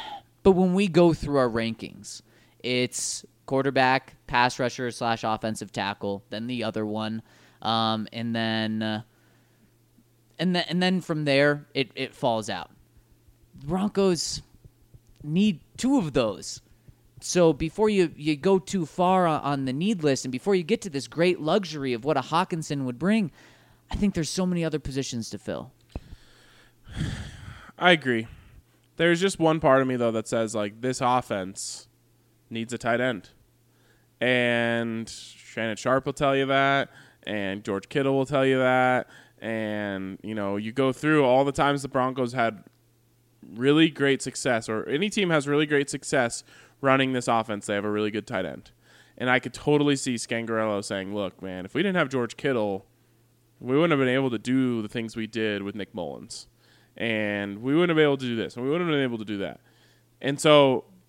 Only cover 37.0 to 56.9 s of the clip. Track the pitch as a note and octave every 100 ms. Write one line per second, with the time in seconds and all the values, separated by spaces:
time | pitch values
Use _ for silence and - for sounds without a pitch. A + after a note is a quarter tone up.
37 | - _ - G#2 G2 G2 G#2+ G2 - D3+
38 | C3+ C3+ C3 C#3 C3+ C3 B2+ B2+ B2+ B2+
39 | - - - - A2 A2+ G#2+ G#2+ G#2 G2
40 | F#2+ G2 G#2 A2 G2+ G2+ A2 A#2+ C3+ B2+
41 | D3+ D#3 C3 C3 C#3 C3+ C#3+ C#3+ C3+ C3+
42 | B2+ C3 A#2+ B2+ A2+ G#2 - _ _ _
43 | _ _ _ _ - G#2 C3 D3+ D#3+ C#3
44 | C#3 C3+ C3+ - C#3+ A#2 A2+ A2 - C3+
45 | G#3 G#3 F#3 D#3+ C#3 D3 D3+ D3 C3+ C3+
46 | - C#3+ A#2 - - - - _ C3+ C3+
47 | C3 B2+ A#2+ A2+ A2 G2+ - G2+ G#2 G#2
48 | G#2+ G#2+ G2+ G#2 E2+ B1+ - _ _ -
49 | _ - B2+ B2+ B2+ - - D3 D3 C#3
50 | C3+ A#2 - A#2 A2+ A2+ A2 G2+ G#2 G2
51 | F#2+ G#2 F#2+ - F#2 F#2 F#2 C3+ G3 F3+
52 | C#3 C3 A#2 - D3 B2 G#2 F#2+ - _
53 | _ _ _ _ _ - B2 C#3 E3+ C#3+
54 | C3 C3 C3+ A2 A2+ C3 B2+ A#2 G#2+ B2
55 | A2+ A2+ A2 A2+ A2 G#2 G2 G#2 F#2+ G#2
56 | D#2 B1 A2+ - - _ _ _ _